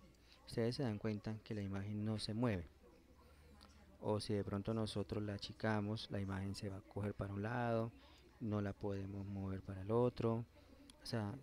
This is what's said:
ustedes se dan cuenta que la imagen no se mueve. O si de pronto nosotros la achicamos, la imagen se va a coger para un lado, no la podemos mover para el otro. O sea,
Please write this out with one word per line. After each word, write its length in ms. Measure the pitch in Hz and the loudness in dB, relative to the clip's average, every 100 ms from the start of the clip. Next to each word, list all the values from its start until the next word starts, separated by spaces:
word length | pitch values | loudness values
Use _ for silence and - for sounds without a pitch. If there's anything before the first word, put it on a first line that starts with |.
| - - - - - | -20 -20 -20 -20 -4
ustedes 300 | - 113 123 | 2 2 2
se 80 | |
dan 140 | 123 101 | 0 2
cuenta 420 | 110 104 110 110 - | 0 0 -2 -4 -4
que 100 | 107 | -2
la 60 | |
imagen 420 | 98 98 101 104 | 0 -2 -2 0
no 160 | 107 107 | 0 0
se 140 | - | 0
mueve. 340 | 110 123 95 85 - - - - - - - - - - - - - | 2 4 2 -2 -14 -20 -20 -20 -20 -20 -20 -20 -20 -20 -20 -20 -6
O 180 | - 104 | 0 0
si 140 | - | 2
de 100 | 101 | 0
pronto 300 | 98 101 104 | 2 -2 0
nosotros 500 | 113 107 104 101 107 | 0 0 -2 -2 -2
la 120 | 104 101 | -2 -4
achicamos, 760 | - - 110 107 101 107 - | -8 -2 2 2 2 -2 -2
la 80 | 101 | -2
imagen 360 | 98 95 98 98 | -2 -2 -2 -4
se 140 | 104 | -6
va 80 | 95 | -6
a 40 | |
coger 320 | - 101 104 | -8 -2 -2
para 200 | - 101 | -2 -2
un 80 | 98 | -2
lado, 500 | 107 123 120 113 117 - - - - - | 0 0 2 2 2 -4 -20 -20 -20 -6
no 200 | 113 104 | 0 2
la 120 | 101 | 0
podemos 520 | - 104 98 98 98 98 | 0 -2 -2 -2 -4 -4
mover 360 | 98 98 95 | -2 -2 -2
para 200 | - 98 | -4 -6
el 100 | 95 | 2
otro. 540 | 117 123 - 117 113 117 - - - - - | 6 6 4 2 2 -2 -12 -20 -20 -20 -14
O 40 | - | -4
sea, 280 | 117 104 135 | 0 0 -4